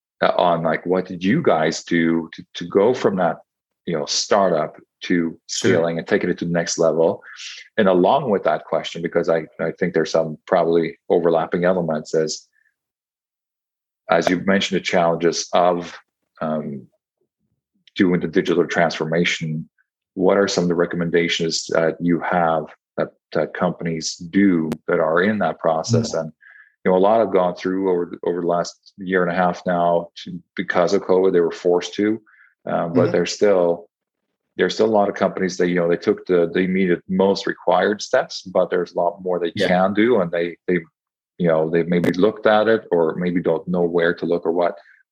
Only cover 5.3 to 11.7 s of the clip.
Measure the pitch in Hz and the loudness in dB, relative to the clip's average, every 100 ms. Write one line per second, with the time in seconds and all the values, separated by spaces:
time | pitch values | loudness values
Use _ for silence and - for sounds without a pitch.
5.3 | - - - 101 90 85 82 - 104 90 | -6 -10 -2 0 2 0 -2 -2 0 0
6.3 | 87 85 85 85 - 82 78 82 - - | -2 -2 -2 -2 0 0 2 0 0 -10
7.3 | - - - - - 98 90 90 139 139 | -18 -18 -18 -10 0 2 4 4 2 0
8.3 | 95 82 78 - 80 - 85 82 85 85 | 0 0 -2 -2 -4 -4 -8 -2 -2 0
9.3 | 82 78 - 82 - 90 82 76 85 80 | -2 -2 -6 -6 -2 -2 0 0 0 -2
10.3 | 76 - 92 82 85 80 - - 90 85 | -6 -2 0 4 2 0 -6 -2 2 2
11.3 | 82 82 90 87 | 0 0 0 0